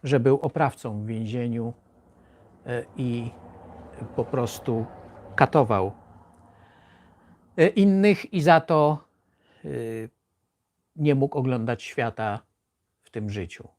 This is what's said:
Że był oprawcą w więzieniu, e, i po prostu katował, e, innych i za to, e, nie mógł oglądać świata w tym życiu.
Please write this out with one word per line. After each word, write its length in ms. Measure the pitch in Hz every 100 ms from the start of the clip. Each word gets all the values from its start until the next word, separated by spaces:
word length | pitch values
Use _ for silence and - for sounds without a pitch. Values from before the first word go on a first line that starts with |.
Że 160 | 143 135
był 200 | 123 139
oprawcą 640 | 151 - 151 - 123 104
w 20 | 107
więzieniu, 680 | 113 110 123 120 117 113 117 _ _ _ _ _ _ - _ -
e, 200 | 123 - -
i 340 | 127 120 117 - - - - - - - 110 -
po 100 | 113
prostu 600 | 131 120 - - 113 117 - - - - -
katował, 560 | 139 160 113 104 95 - - - - _ - _ _ _ _ _ _ _ _ _ _ -
e, 100 | 170
innych 680 | - 202 190 202 190 -
i 80 | 185
za 200 | 156 165
to, 460 | 165 156 147 151 _ _ _ _ _ _ 156
e, 20 | 120 113 113 110 _ _ _ _ _ _ _ _ -
nie 200 | 151 139
mógł 220 | 139 147
oglądać 460 | 131 123 113 117
świata 560 | - - 117 107 110 104 _ _ _ _ _ _
w 60 | _
tym 200 | 117 104
życiu. 380 | 101 87 - -